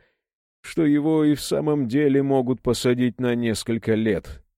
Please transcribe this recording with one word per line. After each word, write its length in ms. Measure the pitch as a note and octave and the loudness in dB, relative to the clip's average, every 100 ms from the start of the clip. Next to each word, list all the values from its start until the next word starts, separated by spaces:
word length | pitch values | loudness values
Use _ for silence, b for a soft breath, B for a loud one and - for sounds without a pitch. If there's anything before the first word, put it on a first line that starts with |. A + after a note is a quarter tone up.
| _ _ _ _ _ _ | _ _ _ _ _ _
что 240 | - - D#3 | -10 0 2
его 380 | D3 D3 D#3+ | 2 2 2
и 120 | D3+ D3 | 2 0
в 60 | |
самом 460 | - C#3+ D3+ D3 B2 | -2 -2 0 -2 0
деле 340 | C3 D3 C#3 | 0 2 2
могут 400 | C#3 C#3 B2 B2+ | 2 0 0 -2
посадить 600 | - A#2 B2+ B2 B2 - | -2 0 0 0 0 -2
на 120 | B2 | -2
несколько 640 | A#2+ A#2 G#2+ - A#2 - A2 | 0 -2 -2 -4 -4 -2 0
лет, 480 | A2 F2 - - _ | 0 -2 -4 -18 _